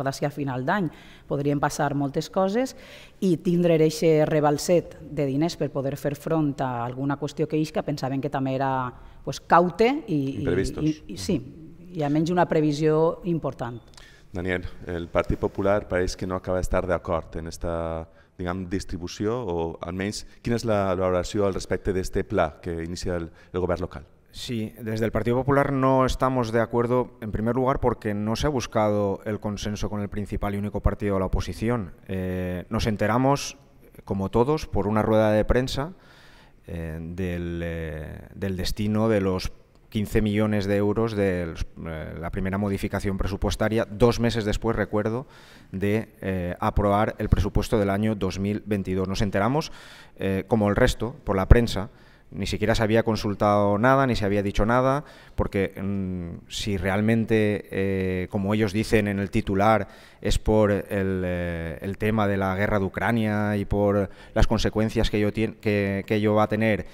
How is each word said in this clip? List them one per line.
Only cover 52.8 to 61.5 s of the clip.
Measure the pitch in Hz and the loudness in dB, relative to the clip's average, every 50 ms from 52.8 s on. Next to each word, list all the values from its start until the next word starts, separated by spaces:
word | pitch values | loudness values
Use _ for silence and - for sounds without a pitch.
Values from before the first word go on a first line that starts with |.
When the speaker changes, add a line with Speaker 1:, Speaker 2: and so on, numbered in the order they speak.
| 113 | 2
Speaker 3:
había | 104 107 113 113 | 4 4 2 2
consultado | 117 110 104 - 110 101 - 110 104 104 104 104 101 101 | 2 0 0 -2 -4 -2 0 2 4 4 4 4 2 2
nada, | 101 110 127 135 135 135 | 4 4 4 4 4 4
ni | 131 117 | 2 0
se | - 110 | 0 0
había | 98 101 104 98 | 0 0 0 0
dicho | 101 95 - - | 0 0 0 2
nada, | 110 120 127 127 135 135 143 156 - - - - - - | 2 2 2 2 2 0 -2 -4 -8 -16 -20 -20 -10 -6
porque, | - 101 - - 101 95 - - | -4 -4 -2 -2 -2 -2 -2 -4
mm, | - 95 95 101 98 95 92 92 90 87 85 87 - - - | -6 -6 -4 -4 -4 -4 -4 -6 -6 -8 -8 -10 -12 -14 -12
si | - - - 110 101 92 | -10 -8 -4 -4 -4 -2
realmente, | 85 98 92 101 107 110 117 113 113 101 113 110 107 104 104 95 - - | 0 0 0 2 2 2 2 2 2 2 2 2 2 2 0 -2 -4 -6
eh, | 98 98 98 98 98 95 95 92 92 92 90 90 | -4 -2 -2 0 0 -2 -2 -2 -2 -4 -4 -4
como | - 107 95 98 107 | -4 -2 -2 0 0
ellos | 107 110 104 87 | 2 0 0 0
dicen | 107 110 - - 110 101 | -2 0 2 2 2 2
en | 104 101 98 | 2 0 -2
el | 101 92 | -2 -2
titular, | - 113 104 - 101 95 101 110 113 104 98 - - - - - - - - | -2 -2 0 0 2 2 4 4 4 2 0 -4 -10 -18 -20 -20 -16 -6 -2
es | 92 - - | 0 0 2
por | - - 107 107 107 101 | 2 4 4 4 6 4
el, | 101 95 - - - 101 95 95 95 92 92 | 4 2 0 -2 -2 -2 0 0 0 -2 -2
eh, | 90 90 87 87 85 | -2 -2 -2 -2 -4